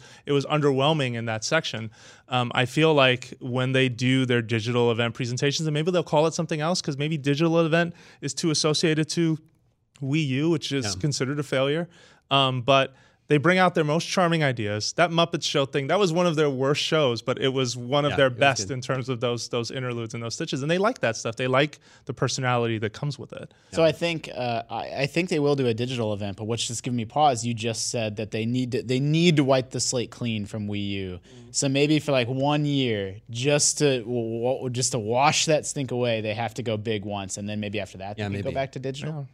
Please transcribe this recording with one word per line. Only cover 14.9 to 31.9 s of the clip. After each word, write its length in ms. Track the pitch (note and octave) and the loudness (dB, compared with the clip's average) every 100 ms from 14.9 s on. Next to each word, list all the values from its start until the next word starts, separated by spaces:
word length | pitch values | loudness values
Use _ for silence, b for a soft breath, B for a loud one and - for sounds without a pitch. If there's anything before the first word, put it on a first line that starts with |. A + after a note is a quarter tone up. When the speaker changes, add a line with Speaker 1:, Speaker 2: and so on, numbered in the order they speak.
Speaker 1:
That 160 | - E3+ | 0 2
Muppet 320 | E3 E3 D#3+ | 2 0 0
Show 220 | - D3+ | -2 0
thing, 220 | C3+ D3 C3+ | 0 -2 0
that 120 | F#3+ | 2
was 140 | F#3+ | 2
one 140 | E3 F3 | 2 2
of 100 | D#3 | 2
their 140 | D3 | 2
worst 320 | B2+ C3+ D3 | 2 0 0
shows, 400 | - D#3 C3+ A2+ | 0 2 2 0
but 180 | - A#2+ | -4 -2
it 80 | C3+ | 0
was 260 | C3 B2 B2 | 0 -2 -4
one 280 | A#2+ D3 | -2 0
of 60 | D3 | 2
Speaker 2:
Yeah, 60 | - | 4
Speaker 1:
their 100 | C3 | 2
Speaker 2:
it 60 | |
was 60 | A#2+ | 4
Speaker 1:
best 280 | C#3 C3 G2+ | 2 2 -2
Speaker 2:
good. 60 | |
Speaker 1:
in 60 | B2+ | -6
terms 260 | - C3 B2+ | -4 -4 -4
of 120 | A#2+ | -2
those, 280 | B2 A#2+ - | -2 -4 -4
those 220 | B2 A#2 | -4 -4
interludes 420 | C3 B2+ A#2+ A2+ | -6 -6 -6 -8
and 100 | A#2+ | -8
those 120 | A#2 | -8
stitches. 260 | - E3 C#3 | -8 -6 -4
And 100 | D3 | 0
they 60 | F3+ | 0
like 220 | G#3 C4 | 0 0
that 160 | A#2 - | -2 -2
stuff. 200 | A#2+ A2 | -4 -4
They 100 | B2+ | 0
like 320 | B2+ D3+ - b b | 2 2 -2 b b
the 80 | - | -12
personality 640 | - C3 - B2+ A#2+ A#2 A2 | -4 -4 -2 0 0 0 -2
that 140 | G#2+ | -4
comes 260 | - D3 A#2+ | -4 -6 -6
with 140 | A#2+ | -12
it. 220 | - - b b | -14 -16 b b
Speaker 3:
So 120 | F#3 | 2
I 100 | D#3+ | 2
think, 360 | - E3+ D#3 - | 2 -2 -2 -6
uh, 300 | - A#2+ A#2 - | -6 -4 -4 -6
I, 220 | A2+ C2 F#2 | -8 -8 -4
I 40 | C#3+ | -2
think 240 | E3+ F#3 | -2 0
they 80 | D#3 | 0
will 180 | C#3+ C#3 | 2 2
do 100 | B2 | 2
a 60 | |
digital 400 | A2+ B2 A#2+ G#2+ | 0 -2 -2 -2
event, 240 | G2+ G2+ F#2+ | -4 -6 -6
but 80 | |
what's 220 | A2 A#2 - | -4 -4 -4
just 160 | A#2 | -6
giving 140 | C3 B2 | -4 -4
me 100 | A2 | -2
pause, 360 | C#3+ D3+ A2+ | 2 4 4
you 120 | A#2 | -2
just 360 | A2+ A#2 A2 - | -4 -4 -4 -4
said 260 | A#2+ A2 G#2 | -4 -4 -4
that 160 | G#2+ | -6
they 120 | A2 | -4
need 280 | A2+ B2+ B2 | -2 -2 -2
to, 100 | A#2 | -4
they 180 | G#2 C3 | -2 0
need 360 | C#3+ D#3+ F3 D3+ | 2 4 6 6
to 80 | |
wipe 260 | C3 C3 B2+ | 6 4 2
the 100 | B2+ | -4
slate 300 | - B2+ A2 | -2 -2 -4
clean 340 | - A#2+ A2 | -4 -4 -4
from 240 | G#2 A2 G#2 | -4 -6 -6
Wii 200 | G#2 G2+ | -4 -4
U. 300 | G2 F#2+ F2 | -4 -6 -8
Speaker 1:
Mm. 300 | - - A#2+ | -14 -20 -10
Speaker 3:
So 140 | - C#3+ | -2 0
maybe 300 | C#3 D3 | 2 4